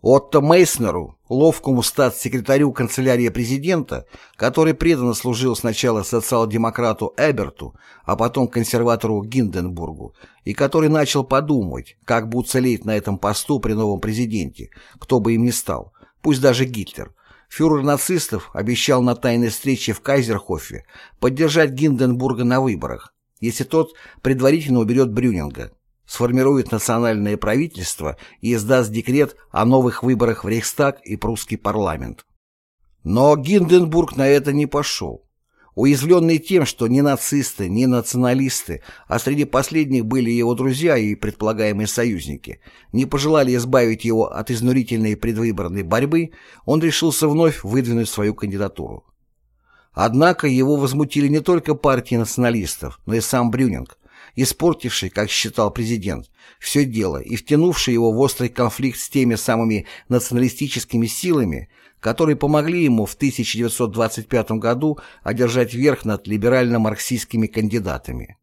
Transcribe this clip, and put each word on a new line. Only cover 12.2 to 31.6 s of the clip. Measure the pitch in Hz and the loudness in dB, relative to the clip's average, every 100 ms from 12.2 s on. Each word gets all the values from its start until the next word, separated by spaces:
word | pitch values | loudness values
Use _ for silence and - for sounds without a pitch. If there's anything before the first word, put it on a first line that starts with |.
| 113 | 0
бы | 120 | -4
уцелеть | 123 131 127 113 | -2 0 0 0
на | 104 107 | -2 -2
этом | 104 98 | -2 -2
посту | 101 107 - 143 | -2 -4 -2 -2
при | 110 | 0
новом | 107 107 98 | 0 0 -2
президенте, | 107 107 120 107 73 - 55 - - - | -4 -2 -2 -2 -6 -10 -20 -20 -20 -20
кто | - 127 | -2 0
бы | 107 117 | 2 2
им | 120 | 2
ни | |
стал, | 117 - 71 - _ _ _ | -2 -6 -8 -8 _ _ _
пусть | 156 135 | 0 4
даже | 135 120 127 | 4 2 -2
Гитлер, | 110 92 - - _ _ _ _ | -4 -10 -12 -16 _ _ _ _
фюрер | - 160 151 | 0 2 2
нацистов | 139 143 - 180 - 101 - | 2 0 0 -2 -2 -8 -8
обещал | - 104 120 - 127 | -6 -2 -2 2 2
на | 123 123 | 2 0
тайной | 127 117 117 | 0 0 0
встрече | 107 135 131 - | -2 -2 -2 -2
в | 104 | -6
Кайзерхофе | - 139 117 104 - - - 53 - - - _ | 0 0 0 -4 -4 -8 -8 -18 -18 -20 -20 _
поддержать | 127 131 160 156 151 | -2 2 2 2 2
Гинденбурга | 131 156 127 127 123 131 117 | 2 0 2 2 2 -2 0
на | 120 127 | 2 2
выборах, | 131 92 67 60 - _ _ _ | 0 -2 -6 -10 -14 _ _ _
если | 113 - | -6 -4
тот | 131 160 156 - - - | -2 0 0 -6 -20 -8
предварительно | 131 131 131 160 147 123 | -2 2 4 2 2 0
уберет | 110 123 127 | 2 2 2
Брюнинга, | 107 123 92 73 65 57 _ _ _ _ | 2 0 0 -6 -10 -14 _ _ _ _
сформирует | - 123 127 131 139 113 | -4 0 4 4 4 0
национальное | 110 - 113 117 107 104 104 | -4 -2 0 0 0 -2 -2
правительство | 104 120 165 92 87 - 76 69 - _ | 0 0 -2 -6 -10 -6 -8 -8 -18 _
и | 117 | -2
издаст | 120 107 131 113 | -2 2 2 2
декрет | 107 113 135 143 - _ | -4 -2 0 0 -4 _
о | - 113 | 0 4
новых | 131 123 - | 4 4 0
выборах | 120 120 117 110 | 0 2 0 0
в | - | -2
Рейхстаг | 113 - - 143 135 - | -4 -4 0 -2 -2 -10
и | 104 | -6
прусский | 110 113 - | -6 -6 -8
парламент. | 107 | -6